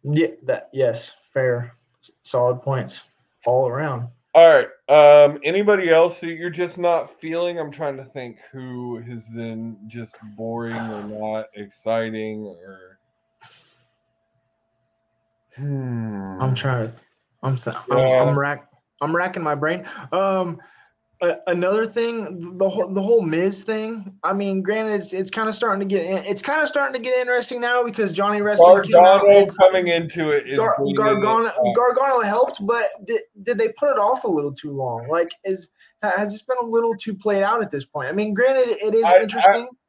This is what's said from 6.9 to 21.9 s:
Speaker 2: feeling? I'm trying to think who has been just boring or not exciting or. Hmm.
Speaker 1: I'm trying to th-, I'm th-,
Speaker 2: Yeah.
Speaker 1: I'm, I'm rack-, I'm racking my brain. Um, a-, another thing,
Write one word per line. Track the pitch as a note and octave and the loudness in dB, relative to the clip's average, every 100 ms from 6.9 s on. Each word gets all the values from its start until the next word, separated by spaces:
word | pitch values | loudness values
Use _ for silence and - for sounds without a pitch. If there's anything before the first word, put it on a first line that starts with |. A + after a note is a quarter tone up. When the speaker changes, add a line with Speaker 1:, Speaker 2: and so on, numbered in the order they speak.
| E3 - - | -2 -4 -14
Speaker 2:
feeling? | D#3 E3 F3 E3+ | -8 -6 -4 -6
I'm | D3 | -10
trying | C#3 D3+ C3+ | -8 -10 -10
to | B2+ | -14
think | C#3+ B2 A2 - | -14 -14 -16 -20
who | C3+ B2+ B2 B2 A#2 | -18 -14 -12 -12 -12
has | A#2 A#2+ A2 | -14 -18 -16
been | A2+ A2+ A2 A2+ G#2+ G#2+ | -12 -12 -10 -12 -14 -18
just | A#2+ A2 - A2 G#2 | -16 -18 -18 -20 -14
boring | A2+ A#2 A#2 A2+ | -10 -8 -8 -10
or | A2+ G#2+ | -10 -12
not | G#2 G#2+ G#2+ A2 A2 | -12 -10 -8 -8 -10
exciting | G#2+ G2+ _ A2 A2+ A2+ A2 A2 G#2+ G#2 | -16 -20 _ -4 -4 -4 -8 -10 -10 -14
or. | F2 F#2 F#2+ F#2 F#2+ _ _ _ _ - _ _ _ _ _ _ _ _ _ _ _ _ _ _ _ _ _ _ _ _ - | -18 -20 -20 -20 _ _ _ _ _ -20 _ _ _ _ _ _ _ _ _ _ _ _ _ _ _ _ _ _ _ _ -14
Hmm. | C#3+ C#3 B2+ A#2+ A2+ G2+ F#2+ F#2 | -8 -8 -6 -8 -8 -8 -10 -6
Speaker 1:
I'm | C3 B2+ | -4 -2
trying | C#3 B2 A2+ | -2 -4 -6
to | |
th-, | A#2 _ _ _ _ | -10 _ _ _ _
I'm | C3 C3 | -6 -6
th-, | - - - | -8 -12 -4
Speaker 2:
Yeah. | B2+ C3 C3 | 0 2 2
Speaker 1:
I'm, | B2+ | 2
I'm | C#3+ | 0
rack-, | C#3 C#3+ _ _ _ _ | -2 -6 _ _ _ _
I'm | C#3+ E3+ | -4 -2
racking | F#3 F#3 | -4 -4
my | D#3 | -4
brain. | D3 D3+ F3+ - - - | -2 -4 -4 -10 -18 -6
Um, | F3 G3 F#3+ F3 E3 - _ _ _ _ _ | -2 0 -2 -4 -8 -16 _ _ _ _ _
a-, | F3 - - | -2 -2 -4
another | F3 F3+ G#3 | -2 0 0
thing, | A3+ | -2